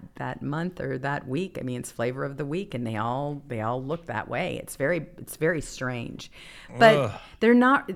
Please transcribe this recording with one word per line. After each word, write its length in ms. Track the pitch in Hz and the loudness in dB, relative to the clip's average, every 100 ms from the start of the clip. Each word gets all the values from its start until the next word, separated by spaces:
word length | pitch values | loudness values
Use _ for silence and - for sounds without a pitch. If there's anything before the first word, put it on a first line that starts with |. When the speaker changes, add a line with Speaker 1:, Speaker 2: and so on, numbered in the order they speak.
| - - | -16 -10
Speaker 1:
that 260 | 127 131 | -8 -6
month 360 | 135 151 175 175 | -4 -4 -4 -4
or 200 | 135 131 | -6 -4
that 280 | 139 143 139 | -4 -4 -4
week. 300 | 139 185 - | -4 -4 -6
I 40 | |
mean, 180 | 127 123 | -6 -6
it's 100 | 120 | -8
flavor 340 | - 120 131 | -4 -4 -4
of 120 | 143 139 | -6 -6
the 80 | |
week, 300 | 143 170 202 | -6 -6 -6
and 120 | 123 120 | -6 -4
they 100 | 110 | -2
all, 460 | 113 131 147 143 - | -2 -2 -4 -6 -8
they 140 | 117 | -4
all 200 | 110 127 | -2 -2
look 220 | 135 165 - | -4 -8 -6
that 220 | 110 85 | -6 -4
way. 300 | 123 175 - | -4 -4 -6
It's 140 | - - | -10 -2
very, 300 | 143 170 139 - | 0 0 -4 -12
it's 200 | - - | -14 -2
very 260 | 156 165 | 0 0
strange. 680 | - - 127 123 - - - - - - - - | -4 -6 -6 -4 -6 -10 -14 -18 -20 -20 -8 6
But 180 | 226 147 | 8 8
Speaker 2:
Ugh. 240 | 117 - - - | 4 -2 -14 2
Speaker 1:
they're 140 | 220 | 6
not, 360 | 240 254 277 - | 8 8 4 2